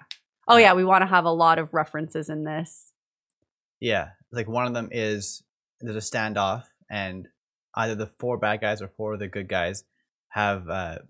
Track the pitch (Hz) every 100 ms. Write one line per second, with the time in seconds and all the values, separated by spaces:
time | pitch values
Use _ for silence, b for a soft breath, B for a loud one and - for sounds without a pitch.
0 | - - _ _ - 233 208 185 185 190
1 | 185 185 165 165 165 165 151 160 151 156
2 | 156 156 151 156 156 156 165 - - -
3 | _ _ _ _ _ _ _ _ 117 98
4 | - - _ 120 110 120 123 120 113 120
5 | 107 104 101 - _ _ _ _ 117 107
6 | 101 120 110 101 98 113 - _ _ 104
7 | 95 92 - _ _ _ _ - 113 107
8 | 107 _ 123 117 104 107 107 104 98 -
9 | 107 104 98 101 95 95 87 95 - _
10 | _ _ _ 107 104 98 85 95 85 82